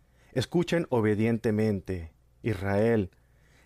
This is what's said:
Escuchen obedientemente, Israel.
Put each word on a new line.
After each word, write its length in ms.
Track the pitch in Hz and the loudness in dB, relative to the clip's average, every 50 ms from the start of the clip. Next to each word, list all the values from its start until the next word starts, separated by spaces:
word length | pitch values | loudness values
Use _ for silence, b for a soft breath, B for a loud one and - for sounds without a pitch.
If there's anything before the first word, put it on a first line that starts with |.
| b b b b b b b | b b b b b b b
Escuchen 540 | 127 113 - - 175 170 - 175 170 165 - | -4 -4 -2 -2 -2 0 0 -2 -2 -2 0
obedientemente, 1200 | 127 117 107 107 107 98 110 117 117 110 - 117 104 107 110 110 104 95 - - 92 87 82 80 - _ _ _ _ _ | 0 2 2 2 2 2 2 0 0 0 0 0 0 2 2 0 0 -2 -4 -6 -8 -8 -10 -12 -18 _ _ _ _ _
Israel. 720 | - 117 107 90 95 98 98 101 110 117 117 110 95 92 - b b b b b b b b b b | -6 -4 -4 -4 -2 -2 0 2 2 2 2 2 0 -2 -6 b b b b b b b b b b